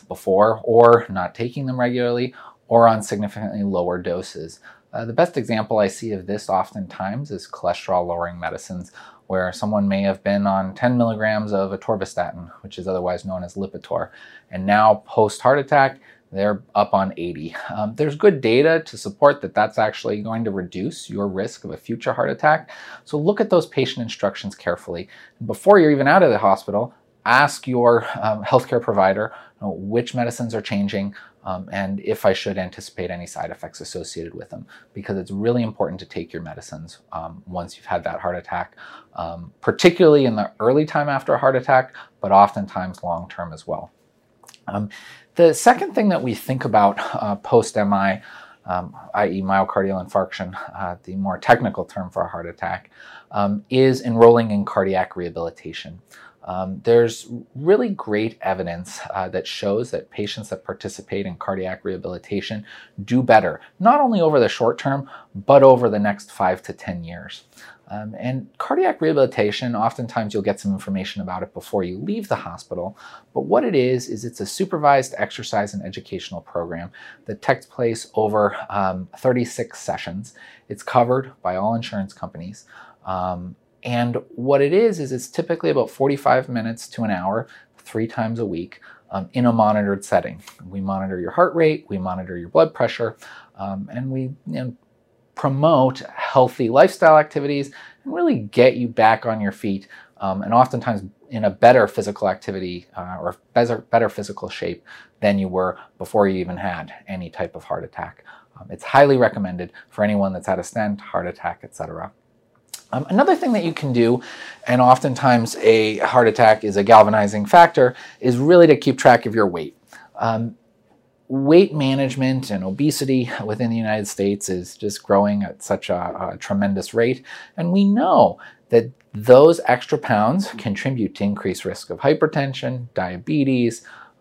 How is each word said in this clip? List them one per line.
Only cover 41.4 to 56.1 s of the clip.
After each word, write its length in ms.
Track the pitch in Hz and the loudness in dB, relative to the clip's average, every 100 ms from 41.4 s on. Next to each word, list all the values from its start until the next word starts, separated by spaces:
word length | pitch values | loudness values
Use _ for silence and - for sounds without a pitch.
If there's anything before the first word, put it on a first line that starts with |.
| 135 131 | 2 0
attack, 380 | 131 131 131 - - _ | 2 2 2 -8 -20 _
but 100 | 101 | 4
oftentimes 720 | 98 101 107 98 95 92 90 | 6 6 4 -8 -8 -10 -8
long-term 500 | 90 85 87 - 85 | -8 -8 -8 -14 -12
as 140 | 78 - | -12 -10
well. 240 | 80 - _ _ _ _ _ _ - - | -10 -12 _ _ _ _ _ _ -20 -10
Um, 220 | 104 104 - - - _ - | -8 -8 -12 -20 -20 _ 4
the 180 | 170 | 6
second 420 | - 233 254 381 - | 6 4 4 0 0
thing 140 | 208 | 0
that 120 | 160 | 0
we 140 | 123 104 | -2 -6
think 280 | - 131 | -6 -4
about, 320 | 127 107 101 101 - - | 0 4 4 2 -6 -6
uh, 200 | 104 101 | -6 -6
post-M 540 | - 120 107 107 101 | 2 2 2 0 0
I, 300 | 101 98 95 - - - _ - | 0 0 -4 -8 -20 -20 _ -8
um, 300 | 90 90 - - | -8 -8 -14 -8
I 140 | 101 101 | -2 -2
E 120 | 95 | -2
myocardial 640 | 95 98 95 101 98 95 90 | 0 0 0 -2 -2 -4 -2
infarction, 480 | 98 92 - 92 90 - - | -2 -2 -6 -10 -12 -14 -10
uh, 180 | 92 90 | -10 -10
the 120 | - 95 | -12 -8
more 240 | 98 90 | -6 0
technical 440 | - 120 113 98 | 4 4 2 -6
term 280 | 87 - 90 | -10 -10 -8
for 100 | 92 | -6
a 60 | - | -6
heart 180 | 87 85 | -8 -12
attack, 460 | - 90 92 _ _ - - - | -10 -8 -8 _ _ -20 -20 -10
um, 340 | 107 101 104 - | -4 -2 -4 -2
is 340 | 131 131 131 | 2 2 2
enrolling 480 | 123 113 117 117 113 | 0 8 8 8 4
in 120 | 104 | -2
cardiac 520 | 98 107 95 92 90 92 | -2 -2 0 0 -4 -6
rehabilitation. 840 | 87 82 82 - 82 - - 87 _ | -8 -8 -10 -10 -16 -14 -16 -20 _